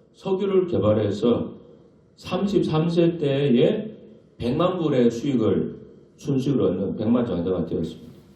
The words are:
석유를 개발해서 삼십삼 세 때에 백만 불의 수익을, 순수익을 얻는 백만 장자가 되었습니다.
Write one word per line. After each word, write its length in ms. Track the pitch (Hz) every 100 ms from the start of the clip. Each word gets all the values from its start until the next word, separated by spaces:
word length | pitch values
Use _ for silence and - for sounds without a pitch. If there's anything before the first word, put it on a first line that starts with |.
| _
석유를 520 | _ 196 190 196 190 175
개발해서 840 | 104 104 107 101 95 120 - - - - - - _ _ _
삼십삼 720 | - 185 202 175 151 156 170
세 300 | 170 170 165
때에 760 | 143 139 139 120 170 220 - - - - _ _
백만 400 | 117 151 180 180
불의 320 | 151 131 117
수익을, 680 | 113 147 123 104 90 - - - - - _
순수익을 460 | 147 131 147 -
얻는 340 | 95 95 98 -
백만 300 | 110 123 -
장자가 400 | 87 85 90 82
되었습니다. 460 | - 80 - - - -